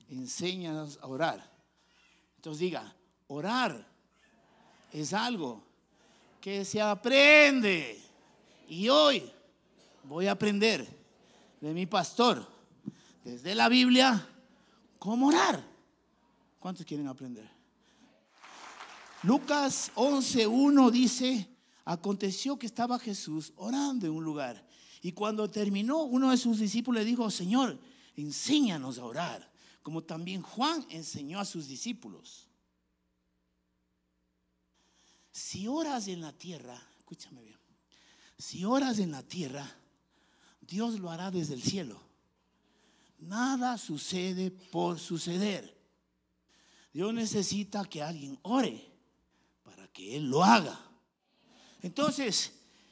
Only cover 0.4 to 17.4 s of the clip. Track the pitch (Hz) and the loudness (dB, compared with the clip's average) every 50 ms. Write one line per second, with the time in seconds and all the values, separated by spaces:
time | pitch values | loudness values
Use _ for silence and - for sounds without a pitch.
0.4 | 170 180 190 190 175 160 156 156 151 147 143 - 143 131 131 135 165 156 110 95 | -6 -6 -6 -6 -8 -8 -8 -8 -8 -10 -14 -16 -14 -10 -4 -2 0 -2 -2 -4
1.4 | - - _ _ _ _ _ _ _ _ _ _ _ _ _ _ _ _ _ _ | -10 -20 _ _ _ _ _ _ _ _ _ _ _ _ _ _ _ _ _ _
2.4 | - 160 151 151 180 185 160 123 - - - _ _ _ _ _ _ - 143 147 | -14 -12 -6 -4 -4 -4 -4 -6 -10 -12 -20 _ _ _ _ _ _ -12 -10 -8
3.4 | 151 196 240 262 247 196 139 110 - _ _ _ _ _ _ _ _ _ _ _ | -4 -2 0 0 0 -2 -4 -8 -16 _ _ _ _ _ _ _ _ _ _ _
4.4 | _ _ _ _ _ _ _ _ _ _ - 151 151 135 185 214 233 247 240 180 | _ _ _ _ _ _ _ _ _ _ -10 -8 -6 -2 -2 -2 -2 -2 -2 -4
5.4 | 151 123 113 104 - _ _ _ _ _ _ _ _ _ _ _ _ _ _ _ | -6 -8 -8 -12 -16 _ _ _ _ _ _ _ _ _ _ _ _ _ _ _
6.4 | - 190 202 202 196 190 - 208 214 208 208 196 - 240 269 277 285 294 302 302 | -10 -6 -6 -6 -6 -4 -2 0 0 0 0 0 0 4 6 8 10 10 12 12
7.4 | 294 285 277 254 214 202 190 160 139 117 107 - - - _ _ _ _ _ _ | 10 10 8 4 4 2 2 2 -2 -6 -10 -14 -18 -20 _ _ _ _ _ _
8.4 | _ _ - _ - - 160 170 202 240 277 302 302 285 262 185 - - - - | _ _ -20 _ -18 -12 -8 -4 2 4 6 6 6 6 4 2 -2 -8 -20 -20
9.4 | _ _ _ _ _ _ _ _ _ _ _ _ - 135 143 170 190 202 202 - | _ _ _ _ _ _ _ _ _ _ _ _ -18 -10 -4 -2 0 0 0 2
10.4 | 214 208 202 202 214 226 202 143 117 - - - - _ _ _ _ _ - - | 2 0 2 4 4 4 2 2 -2 -8 -14 -20 -20 _ _ _ _ _ -20 -20
11.4 | _ _ _ - 147 151 160 175 185 165 214 190 165 - - - 247 240 180 120 | _ _ _ -12 -8 -6 -4 -4 -4 0 0 -2 -2 -2 2 4 4 4 4 2
12.4 | - - - - _ _ _ _ - - - - - - _ _ - 120 123 120 | -4 -12 -20 -20 _ _ _ _ -16 -16 -16 -16 -20 -20 _ _ -16 -16 -16 -10
13.4 | 131 175 208 226 226 233 247 254 254 254 247 254 262 262 233 190 - - - - | -8 -6 0 2 4 6 6 6 8 8 8 8 8 6 6 2 -2 -6 -20 -20
14.4 | _ _ _ _ _ _ _ _ _ _ _ _ - 190 226 240 269 285 320 349 | _ _ _ _ _ _ _ _ _ _ _ _ -6 -4 0 4 4 6 6 6
15.4 | 392 370 233 139 113 - - _ _ _ _ _ _ _ _ _ _ _ _ _ | 6 4 2 0 -4 -12 -20 _ _ _ _ _ _ _ _ _ _ _ _ _
16.4 | _ _ _ _ - 180 180 180 170 - 151 147 147 135 127 127 135 127 120 107 | _ _ _ _ -10 -10 -10 -10 -10 -8 -8 -6 -6 -8 -8 -10 -12 -14 -14 -14